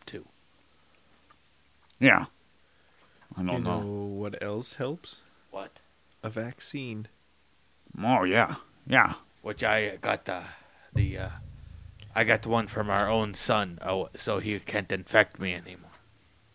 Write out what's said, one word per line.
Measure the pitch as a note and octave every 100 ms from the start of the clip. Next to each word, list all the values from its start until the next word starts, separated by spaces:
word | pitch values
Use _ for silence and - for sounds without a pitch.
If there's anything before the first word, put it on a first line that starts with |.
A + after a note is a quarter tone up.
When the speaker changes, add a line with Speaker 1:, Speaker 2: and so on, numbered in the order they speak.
| -
Speaker 1:
too. | G2+ - - - - - - - - - - - - - - - - - -
Speaker 2:
Yeah. | B2+ G2+ - - - - - - - - - - - -
I |
don't | F#2
Speaker 3:
You | F2
Speaker 2:
know. | E2+ G#2
Speaker 3:
know | G2+ G2+ G2+
what | G2+ G#2 G2
else | G#2 G#2+ A#2+
helps? | - C3 E3 - - - - -
Speaker 1:
What? | G2 G2 - - - - -
Speaker 3:
A | A2+
vaccine. | A2 A#2 - - C#3+ B2+ G#2+ G#2+ - - - - - - - - -
Speaker 2:
Oh, | G#2+ B3+
yeah. | F2+ G#2+ A2 D#3 - - -
Yeah. | B2+ G#2+ - - -
Speaker 1:
Which | G#2 G#2
I | A#2 A2 G#2 G2
got | A2+ G2+ -
the, | F2+ F2+ - - - -
the, | - F#2+ F#2
uh, | F#2+ - - - - - - - -
I | A2 A2+
got | A2
the | A2
one | A#2 G#2
from | A2 G#2
our | G2 G2+
own | A2+ G#2+
son, | F#2+ - A2 F#2+ E2+ F#2
oh, | F#2+ E2+ -
so | - G2+
he | G2 G2+
can't | - G#2 F#2+
infect | G2 F2+ A2+ G#2 -
me | F#2
anymore. | F2+ F2 F2+ - - - - - - -